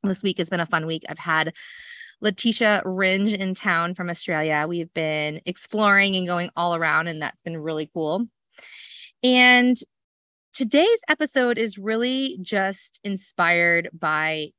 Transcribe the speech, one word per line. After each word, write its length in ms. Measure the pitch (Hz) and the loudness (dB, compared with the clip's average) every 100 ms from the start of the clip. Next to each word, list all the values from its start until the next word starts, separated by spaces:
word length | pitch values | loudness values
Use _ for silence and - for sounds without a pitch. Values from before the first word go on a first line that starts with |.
This 180 | 196 185 | -2 -2
week 160 | 202 180 | -2 -2
has 120 | 165 | -2
been 100 | 180 | -2
a 80 | 165 | 0
fun 180 | 165 160 | -2 -2
week. 180 | 160 - | -6 -8
I've 80 | 170 | -12
had 360 | 175 160 156 - - - - - - _ | -2 0 0 -6 -20 -20 -20 -20 -20 _
Letitia 640 | 214 196 240 214 220 208 - | -4 0 -2 2 4 2 0
Ringe 480 | 185 190 190 202 | 0 2 2 0
in 220 | 208 190 185 | 0 -4 -2
town 400 | - 170 170 180 | 0 0 0 -4
from 160 | 175 | -6
Australia. 540 | 170 - 160 156 151 156 | -6 -4 -2 0 0 0
We've 240 | 175 165 | -4 -6
been 480 | - 160 156 151 151 - | -4 -2 -2 -4 -6 -10
exploring 680 | 180 - 214 214 196 196 190 | -10 -6 0 4 4 4 0
and 120 | 180 | -2
going 240 | 175 175 - | -2 -4 -2
all 200 | 175 170 | -2 0
around, 320 | 160 151 170 | 2 0 0
and 160 | 156 | -4
that's 180 | 147 - | -8 -8
been 140 | - 165 | -10 -8
really 320 | 156 156 156 | -6 -6 -6
cool. 360 | - 156 180 233 _ _ _ - - - - - _ | -4 -2 -2 -4 _ _ _ -20 -20 -20 -20 -20 _
And 520 | 254 254 247 247 247 247 - _ _ _ _ _ _ | 2 6 8 6 6 2 -4 _ _ _ _ _ _
today's 460 | - 233 285 370 466 - | -6 0 4 4 2 0
episode 480 | 311 302 - 247 233 | -2 0 0 0 0
is 220 | 220 196 | -2 -4
really 580 | 196 220 247 262 269 185 | -4 -2 0 -2 -4 -6
just 600 | 180 208 190 196 - _ | -4 -2 -2 -4 -14 _
inspired 840 | 208 196 - - 170 175 175 170 170 | -6 -6 -8 0 2 4 4 2 0
by 560 | 165 160 151 156 156 151 | -4 -2 0 -2 -4 -8